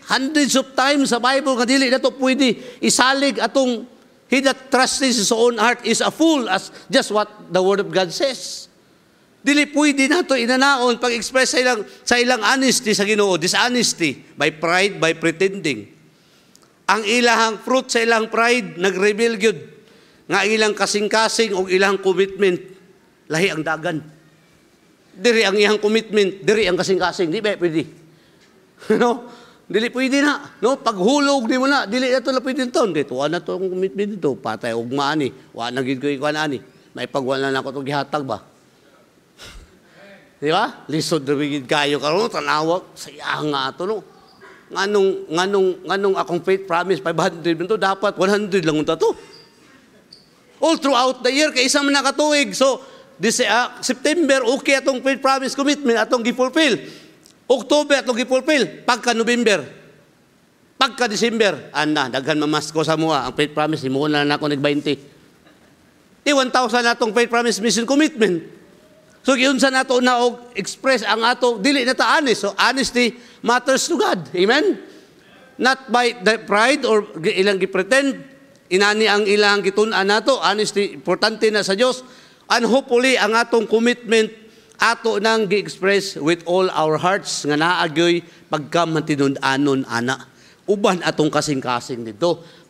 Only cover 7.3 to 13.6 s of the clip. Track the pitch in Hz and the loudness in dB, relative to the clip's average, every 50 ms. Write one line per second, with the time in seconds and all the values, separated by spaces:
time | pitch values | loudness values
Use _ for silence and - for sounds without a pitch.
7.3 | - - 175 - 170 185 185 190 202 196 190 165 160 185 185 170 - - 311 269 | -6 -16 -10 -4 0 2 2 2 2 0 -2 -2 -2 -2 -2 -2 -2 -2 -4 -4
8.3 | 240 - - - - - - - _ _ _ _ _ _ _ _ _ _ _ _ | -4 -6 -10 -12 -14 -14 -16 -20 _ _ _ _ _ _ _ _ _ _ _ _
9.3 | _ _ - 240 285 294 294 294 - 285 302 294 277 277 269 262 302 359 359 - | _ _ -2 0 2 2 2 0 0 2 2 2 2 2 2 2 2 0 2 2
10.3 | 269 247 233 233 262 254 269 285 285 254 247 247 233 214 240 247 233 233 - - | 0 0 2 2 2 4 4 4 2 2 2 0 0 0 -2 -2 -2 -4 -4 -2
11.3 | 262 262 254 247 - 254 254 254 247 214 190 - - - - - 240 240 240 247 | 0 2 2 2 2 0 0 2 0 -2 -4 -8 -16 -12 -2 0 2 2 4 2
12.3 | 254 233 208 208 262 269 269 254 - - - 214 202 - 202 202 220 208 202 196 | 2 2 2 2 2 4 2 2 2 2 0 0 0 2 2 2 2 2 2 2
13.3 | 180 165 170 175 202 196 | 2 0 0 0 0 0